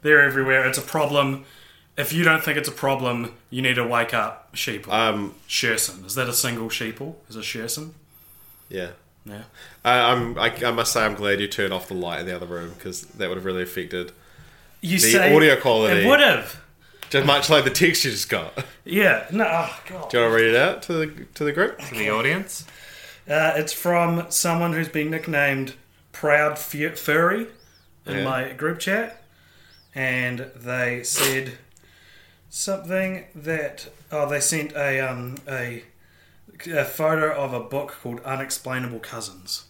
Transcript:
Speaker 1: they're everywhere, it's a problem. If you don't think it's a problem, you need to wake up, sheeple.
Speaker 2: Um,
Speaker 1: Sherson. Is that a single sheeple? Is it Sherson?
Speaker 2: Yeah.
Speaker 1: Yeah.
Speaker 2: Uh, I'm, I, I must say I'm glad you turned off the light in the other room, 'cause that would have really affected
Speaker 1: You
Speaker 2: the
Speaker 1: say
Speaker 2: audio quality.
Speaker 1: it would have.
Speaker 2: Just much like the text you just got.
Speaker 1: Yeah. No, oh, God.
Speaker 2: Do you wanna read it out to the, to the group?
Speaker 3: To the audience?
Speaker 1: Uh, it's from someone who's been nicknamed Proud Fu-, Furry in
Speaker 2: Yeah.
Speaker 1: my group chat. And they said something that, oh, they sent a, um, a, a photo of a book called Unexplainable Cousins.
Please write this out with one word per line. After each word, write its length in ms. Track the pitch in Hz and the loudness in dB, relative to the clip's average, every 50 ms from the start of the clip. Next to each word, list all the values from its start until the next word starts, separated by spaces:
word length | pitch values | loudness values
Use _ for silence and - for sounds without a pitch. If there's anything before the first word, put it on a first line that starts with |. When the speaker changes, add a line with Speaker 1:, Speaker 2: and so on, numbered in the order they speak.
Speaker 1:
they're 220 | - 147 151 147 143 | 6 6 8 8 8
everywhere, 420 | 139 135 135 131 131 131 131 127 | 6 4 0 2 4 4 4 4
it's 120 | 131 135 - | 2 0 -2
a 20 | |
problem. 640 | 135 - - 156 151 139 143 143 139 135 135 135 - - - - - - - - _ _ _ | -6 -2 0 0 0 2 2 2 2 2 -2 -6 -10 -20 -20 -20 -20 -20 -20 -20 _ _ _
If 160 | - 143 - | -6 -4 -2
you 120 | 156 170 170 | 0 2 4
don't 200 | 170 160 160 - | 4 4 4 2
think 140 | 160 143 | -2 -2
it's 100 | 147 147 | -2 -4
a 40 | - - | -6 -6
problem, 600 | - - 139 139 127 127 123 120 120 117 - - - _ _ | -2 0 0 0 0 0 -2 -2 -2 -6 -8 -12 -18 _ _
you 100 | 123 127 | -6 -2
need 140 | 131 127 123 | 0 2 2
to 100 | 123 120 | 2 0
wake 300 | 117 120 117 117 113 120 | 2 0 0 0 0 0
up, 380 | 117 104 113 - - - _ - | -2 -2 -2 -6 -12 -20 _ -8
sheeple. 360 | - - - 110 101 - 95 | -6 -6 -6 -6 -8 -4 -2
Speaker 2:
Um, 440 | 95 110 113 110 104 104 101 98 - - - | 2 2 2 2 2 -2 -4 -8 -10 -16 -12
Speaker 1:
Sherson. 580 | - - - - 117 110 110 - - 92 95 95 | -6 -4 -2 0 0 0 0 -2 -4 -6 -12 -12
Is 100 | 95 98 | -8 -4
that 120 | 131 127 | -4 -4
a 60 | 120 120 | -2 -2
single 360 | - - 123 117 113 113 113 | -2 -2 -2 -4 -4 -6 -6
sheeple? 460 | - - 120 107 110 - 139 156 165 - - - | -6 -6 -6 -8 -8 -10 -12 -12 -14 -16 -20 -18
Is 60 | 104 | -14
it 80 | 110 104 | -12 -10
Sherson? 500 | - - 117 110 113 - 151 156 160 160 - _ _ _ _ _ _ - - - - - - _ | -8 -8 -8 -6 -6 -8 -8 -8 -14 -18 -20 _ _ _ _ _ _ -20 -20 -20 -20 -20 -20 _
Speaker 2:
Yeah. 240 | _ 92 95 90 87 92 _ _ _ _ _ _ | _ -8 -8 -8 -8 -12 _ _ _ _ _ _
Speaker 1:
Yeah. 180 | 107 104 104 117 - _ - - - - _ - | -18 -18 -16 -18 -20 _ -20 -20 -20 -20 _ 2
Speaker 2:
Uh, 40 | 120 | 4
I'm, 480 | 123 123 120 120 127 123 117 117 120 - | 4 6 6 4 4 2 0 -4 -2 0
I, 140 | 113 117 - - 131 | 0 0 0 0 -2
I 60 | 120 | -2
must 200 | 117 117 117 - | 0 0 0 0
say 140 | - 120 110 | 2 2 2
I'm 80 | 107 104 | 0 0
glad 260 | 101 104 101 101 101 | -2 0 0 2 0
you 80 | 104 | 0
turned 240 | 98 - - 101 95 | -4 -2 -2 -2 -2
off 160 | 95 92 - | -2 -4 -6
the 60 | - 95 | -6 -8
light 280 | 90 90 85 85 71 | -6 -6 -6 -6 -6
in 40 | 87 | -6
the 100 | 92 90 | -6 -8
other 120 | 87 87 | -8 -8
room, 260 | 87 87 85 85 85 87 - | -10 -10 -10 -10 -12 -14 -12
'cause 240 | - 92 90 - - | -12 -12 -12 -12 -14
that 260 | - - - 98 87 | -16 -8 -6 -6 -4
would 80 | 92 | -4
have 80 | 92 92 | -4 -4
really 160 | 95 92 92 90 | -4 -4 -4 -4
affected 480 | 87 - 95 87 85 92 90 87 - - - - - - - - - - - - - - - | -4 -6 -8 -8 -6 -6 -8 -8 -8 -12 -20 -20 -20 -20 -20 -20 -20 -20 -20 -20 -20 -16 -10
Speaker 1:
You 160 | - 170 180 | -4 -2 2
Speaker 2:
the 140 | 185 - - | 2 4 4
Speaker 1:
say 220 | - 185 180 147 147 | 6 6 6 8 8
Speaker 2:
audio 200 | 156 156 151 135 | 10 10 8 6
quality. 460 | - - 131 113 110 110 107 104 101 98 | 6 6 4 4 6 6 4 4 6 6
Speaker 1:
it 40 | 233 | 6
would 100 | 277 294 | 8 8
have. 400 | 294 233 156 117 - - - - - _ _ _ _ - - - - - | 8 6 6 2 -2 -8 -14 -16 -20 _ _ _ _ -20 -20 -20 -10 0
Speaker 2:
Just 160 | - 139 135 | 0 2 6
much 200 | 143 143 143 135 - | 6 4 4 6 6
like 140 | 156 147 131 | 6 6 6
the 60 | 131 | 4
text 340 | - - 202 165 - - - | 2 4 4 4 4 2 0
you 80 | 135 | -2
just 160 | 110 101 - | -2 -4 -4
got. 380 | - 113 92 80 - - - - - - - _ | -4 -4 -4 -4 -6 -8 -10 -10 -10 -14 -20 _
Speaker 1:
Yeah. 440 | - 165 202 208 180 127 110 - - | -2 0 2 4 4 4 2 -2 -4
No, 140 | 170 214 220 | -2 0 0
oh, 320 | 165 165 170 160 - - - - | 2 0 -2 -2 -4 -8 -14 -16
God. 220 | - 185 180 151 123 | -16 -14 -14 -10 -2
Speaker 2:
Do 80 | - | 2
you 60 | 123 117 | 2 4
wanna 120 | 113 113 | 4 6
read 120 | 113 113 | 6 6
it 80 | 113 113 | 6 6
out 260 | 123 143 180 - - - | 4 4 2 0 -4 -6
to 100 | - 170 | -4 -2
the, 320 | 160 156 151 156 - 127 - _ | -2 -2 -4 -6 -14 -18 -18 _
to 80 | - 151 | -4 -4
the 80 | 147 147 | -2 0
group? 240 | 165 196 - - - | 0 -2 -2 -2 -10
Speaker 3:
To 160 | - - 123 | -14 -10 -6
the 140 | 110 104 104 | -4 0 0
audience? 560 | 107 110 117 139 160 190 202 - - - - - - - - - - - - - - - - - | 0 2 2 0 0 -2 -4 -8 -12 -14 -14 -16 -20 -20 -20 -20 -20 -20 -20 -20 -20 -20 -6 -2
Speaker 1:
Uh, 240 | 147 156 156 160 147 | 0 2 2 2 2
it's 160 | 151 151 151 | 0 -2 -4
from 540 | - - - 175 175 175 170 165 170 170 170 170 | -6 -2 0 2 2 4 4 2 0 -2 -2 -2
someone 440 | - - - 175 165 165 170 170 160 | -2 0 0 0 0 2 0 0 0
who's 160 | 165 160 147 | -2 -4 -2
been 220 | - 156 151 156 | -2 -4 -2 -2
nicknamed 640 | 160 156 156 170 156 143 143 143 135 135 135 135 - - _ _ _ _ _ _ | -4 -6 -4 -2 0 2 2 2 0 -2 -4 -6 -10 -16 _ _ _ _ _ _
Proud 460 | - - - 151 147 151 151 151 143 - | -12 -4 2 4 4 4 4 2 -2 -4
Fu-, 300 | - - - 147 151 165 - | -10 -10 -6 -4 -4 -4 -6
Furry 520 | - - - 147 160 170 180 196 226 226 226 - - _ _ _ _ _ _ _ _ _ | -6 -2 2 2 4 4 2 2 0 -4 -8 -12 -20 _ _ _ _ _ _ _ _ _
in 120 | - - | -6 -4
Speaker 2:
Yeah. 60 | 101 98 | -2 -2
Speaker 1:
my 240 | 131 131 127 131 135 127 | -2 -2 -2 -4 -6 -8
group 260 | 127 147 160 170 165 | -4 -4 -4 -4 -4
chat. 420 | - 190 196 220 233 226 - - - _ _ _ _ _ _ - - - - _ _ _ _ | -2 -2 -2 -2 -2 -6 -10 -20 -20 _ _ _ _ _ _ -20 -20 -20 -20 _ _ _ _
And 560 | 135 131 131 127 127 123 123 123 123 131 - - | -4 -2 -2 0 -2 -2 -4 -4 -6 -10 -12 -16
they 480 | 120 120 123 123 127 123 123 123 123 120 | -14 -10 -6 -4 -2 -2 -2 -4 -4 -4
said 500 | - - - - 135 131 135 131 127 123 - _ _ - - - - _ _ - - - - - - _ _ _ - | -4 -2 0 0 2 0 -2 -4 -6 -12 -16 _ _ -20 -20 -20 -20 _ _ -20 -20 -20 -20 -20 -20 _ _ _ -14
something 760 | - - - 196 196 190 170 170 185 190 190 185 190 175 - - - | -10 -8 -4 -4 -4 -6 -4 -4 -2 -2 -2 -2 -4 -8 -12 -16 -20
that, 520 | 156 147 160 160 156 147 139 - - - - - - - _ | -12 -6 -4 -4 -4 -4 -6 -8 -12 -18 -20 -20 -20 -16 _
oh, 160 | 156 151 147 | -2 -2 -2
they 120 | 139 147 143 | 0 0 0
sent 340 | 139 - 165 156 147 147 - | 0 0 0 -2 -4 -4 -4
a, 260 | 147 143 143 135 131 | -2 -2 0 0 0
um, 380 | 135 131 127 120 123 123 131 139 - | -2 -2 -4 -6 -10 -10 -12 -14 -12
a, 360 | 143 135 131 123 120 117 113 - _ _ _ _ _ _ _ _ _ _ - - - - - - 175 | -8 -8 -6 -6 -8 -10 -12 -16 _ _ _ _ _ _ _ _ _ _ -20 -20 -20 -20 -16 -12 -2
a 140 | 165 147 131 | -2 0 0
photo 480 | - - - 156 156 160 156 156 156 147 | -2 -4 0 0 2 2 2 2 0 0
of 200 | 139 139 131 123 | -2 -4 -4 -4
a 60 | 120 | -6
book 380 | 117 - 135 143 143 143 - - | -6 -6 -6 -6 -6 -8 -14 -14
called 200 | - 120 120 117 | -12 -12 -10 -10
Unexplainable 760 | - 135 135 135 135 135 - - - 131 127 127 127 120 117 113 | -8 -8 -6 -6 -6 -8 -8 -8 -6 -6 -6 -6 -6 -6 -10 -12
Cousins. 680 | - - - 113 107 95 92 95 92 95 - - - | -12 -12 -12 -12 -12 -12 -14 -16 -10 -10 -10 -10 -10